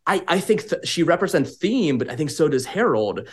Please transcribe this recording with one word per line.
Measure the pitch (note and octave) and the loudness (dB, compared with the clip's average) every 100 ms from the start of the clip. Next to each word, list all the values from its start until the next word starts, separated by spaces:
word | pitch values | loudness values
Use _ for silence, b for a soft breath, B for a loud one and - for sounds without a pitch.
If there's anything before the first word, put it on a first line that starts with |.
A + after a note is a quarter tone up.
| - | -2
I, | F#3+ - | 0 0
I | F#3+ | 0
think | F#3 F#3+ - | 2 0 -2
th-, | - - | -6 -4
she | - | 0
represents | D#3+ E3+ G3 E3 A#2+ - | 2 2 2 0 0 -2
theme, | F#3+ B3+ E3 B2+ | -2 2 2 0
but | B2 | -2
I | B2 | -4
think | D3 | -4
so | - D3+ | 0 2
does | B2+ | 2
Harold. | B2 F3 A#3 A2+ G#2 F2 B | -2 -2 0 0 0 -4 B